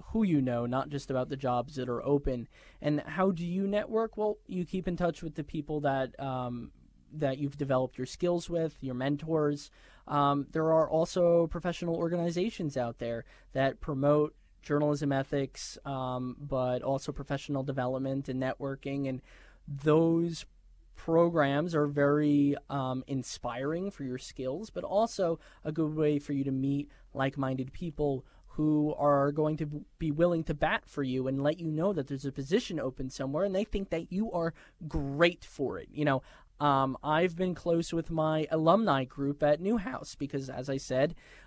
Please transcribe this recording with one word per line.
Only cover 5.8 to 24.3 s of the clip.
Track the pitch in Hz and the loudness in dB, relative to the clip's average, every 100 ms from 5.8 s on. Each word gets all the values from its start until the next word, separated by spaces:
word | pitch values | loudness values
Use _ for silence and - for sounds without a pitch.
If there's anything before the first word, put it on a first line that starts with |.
that, | 147 135 127 - | 0 0 -2 -6
um, | 139 127 123 120 - - - - _ | -6 -4 -4 -6 -10 -18 -20 -20 _
that | 151 139 135 | -2 -2 0
you've | 143 143 | -4 -2
developed | 139 127 127 - | 0 2 0 -4
your | 127 | -8
skills | - 175 175 170 | -2 0 0 -2
with, | 170 160 - | -2 -2 -4
your | 135 123 | -6 -2
mentors. | 131 147 160 160 147 143 - - - - - | -2 -2 0 0 2 -2 -8 -20 -20 -18 -2
Um, | 143 143 143 139 | 2 2 2 -2
there | 160 160 | 0 4
are | 160 151 | 4 4
also | 160 170 185 175 170 165 | 2 2 4 6 6 4
professional | 170 175 170 170 165 | 0 -4 -4 -2 -2
organizations | 170 175 170 170 214 - 156 135 | 0 0 0 0 -2 -2 -4 -2
out | 120 - | -4 -4
there | 120 117 - - - | -6 -6 -10 -20 -6
that | 135 135 - | 0 0 -2
promote | - 135 143 151 151 - _ _ | -6 2 4 4 2 -4 _ _
journalism | - 147 151 147 143 | -2 0 2 0 0
ethics, | 135 135 143 135 - - - 143 | 0 0 -2 -4 -8 -14 -12 -8
um, | 135 127 127 127 123 | -6 -4 -4 -6 -8
but | 143 135 127 127 | -4 -2 0 0
also | 135 135 - | -2 -2 -4
professional | 139 135 139 - 139 | -8 -6 -6 -4 -4
development | 135 135 127 131 135 135 135 | -4 -2 -2 -2 -2 -4 -4
and | 131 | -4
networking. | 131 - 139 135 139 139 135 | -4 -4 -6 -8 -6 -4 -4
And | 127 - - - - - | -6 -10 -20 -20 -20 -12
those | 139 151 156 165 165 170 160 - - - - - - | -2 4 6 6 4 0 -4 -12 -20 -20 -20 -20 -10
programs | - 165 170 165 139 143 175 | 2 4 6 4 4 2 2
are | 160 147 | 2 2
very, | 143 143 147 147 147 143 139 - | 4 4 6 6 6 4 2 -4
um, | 139 131 131 127 | -4 -2 -4 -4
inspiring | 135 - - 120 120 139 170 196 | -4 -6 -8 -6 -4 -4 -4 -4
for | - | -6
your | 135 127 | -6 -8
skills, | - | -8